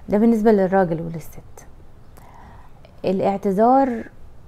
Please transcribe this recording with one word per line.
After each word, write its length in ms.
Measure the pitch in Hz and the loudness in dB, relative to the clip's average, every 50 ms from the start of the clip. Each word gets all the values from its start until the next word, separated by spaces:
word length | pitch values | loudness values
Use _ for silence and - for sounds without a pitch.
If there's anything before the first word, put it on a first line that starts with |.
| - - | -6 -2
ده 100 | 190 208 | 0 2
بالنسبة 340 | 220 233 233 220 208 233 214 | 4 4 2 4 4 4 4
للراجل 480 | 196 190 180 190 196 190 160 170 - | 4 4 2 2 2 2 0 0 -4
وللست. 640 | 170 165 165 160 - - - - - - - - - - - - - - - - - - - - - - - - - - - - - - - - - - - - - | -6 -8 -10 -10 -12 -14 -16 -16 -18 -18 -20 -20 -20 -20 -20 -20 -20 -20 -20 -20 -20 -20 -20 -20 -20 -20 -20 -20 -20 -20 -20 -20 -20 -20 -20 -20 -20 -20 -18 -8 -4
الاعتذار 1000 | - 190 190 - 196 196 190 - 202 190 190 220 240 262 269 277 262 240 226 - - - - - - - - - | -4 -2 0 0 -2 -2 -2 -2 -2 0 2 4 4 4 4 2 2 -2 -6 -8 -12 -16 -20 -20 -20 -20 -20 -20